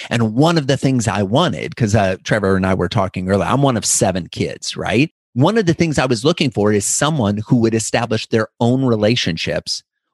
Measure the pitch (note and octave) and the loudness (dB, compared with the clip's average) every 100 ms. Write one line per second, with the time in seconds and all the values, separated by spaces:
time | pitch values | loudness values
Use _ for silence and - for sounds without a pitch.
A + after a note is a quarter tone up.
0 | - A#2 A2+ A2 D#3+ E3+ C3+ C#3 C#3 C3 | -4 -2 0 2 2 2 0 0 0 0
1 | A2+ G2 F#2+ B2+ E3+ D#2 A1+ - A2 A2 | 0 -2 0 0 0 -2 -6 -2 0 2
2 | F#2+ F#2 - A2+ G2 F#2+ F#2 F#2 F2+ G#2+ | 2 -2 -2 0 2 2 2 0 0 -2
3 | F#2 - F#2 G2 E2+ B2+ C#3 A2+ - - | -2 -4 0 0 2 2 2 0 -2 0
4 | G#2+ F2+ E2 - D#2+ - - - F2+ G#2 | 0 0 -4 -6 -6 -6 -10 -8 -2 0
5 | D#3+ _ _ A#2+ D#3 A3+ F3 D#3 E3+ D3+ | 0 _ _ 0 2 2 2 2 0 0
6 | C3 A#2 C#3+ F3 C3+ - G#2 G#2 - - | 0 0 0 0 -2 0 2 2 0 0
7 | D3 D#3 G#2 G#2 - B2+ A2+ A2+ - B2 | 0 0 0 -2 0 2 2 0 -2 -2
8 | A#2 A2 - A2+ A2 - A#2 C3 C3 A2 | -2 -4 -2 -2 -2 -2 0 2 2 2
9 | G#2 A#2+ - D#2+ - D#2 - - - _ | 2 2 -2 -4 -4 -6 -6 -10 -12 _
10 | _ | _